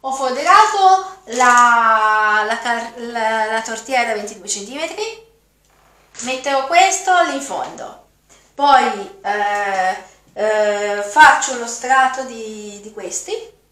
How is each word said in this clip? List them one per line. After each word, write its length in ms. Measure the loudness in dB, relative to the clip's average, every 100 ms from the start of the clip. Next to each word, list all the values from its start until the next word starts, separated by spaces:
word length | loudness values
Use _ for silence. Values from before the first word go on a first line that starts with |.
Ho 100 | -8
foderato 1080 | -4 -4 -2 4 4 4 4 4 4 0 -16 -10
la, 1160 | 2 4 6 6 4 4 2 2 2 2 0 -2
la 140 | -4
car-, 320 | -4 -4 -6 -12
la, 480 | -10 -4 -2 -2 -2
la 160 | -4
tortiera 440 | -6 -10 -4 -2 -2
da 80 |
ventidue 340 | -4 -8 -14 -10
centimetri. 800 | -10 -10 -10 -10 -8 -10 -10 _ _ _ _ _ _ _ _ _ -14
Metterò 480 | -8 -6 -2 -2 2
questo 440 | 4 4 2 0 2
lì 100 | 2 -2
in 60 |
fondo. 640 | -8 -8 -10 -12 -16 -18 _ _ _ _ _
Poi, 680 | 0 4 6 4 -6 -12 -12
eh, 760 | -6 -4 -2 -2 -4 -2 -2 -4 -12 _ _
eh, 680 | -4 -2 0 0 0 -2 -4
faccio 500 | -2 6 6 6 -2
uno 140 | -6 -8
strato 560 | -10 0 2 2 0
di, 560 | -10 -12 -12 -12 -14 -16
di 100 | -18
questi. 600 | -14 -10 -10 -8 -10 -10 _ _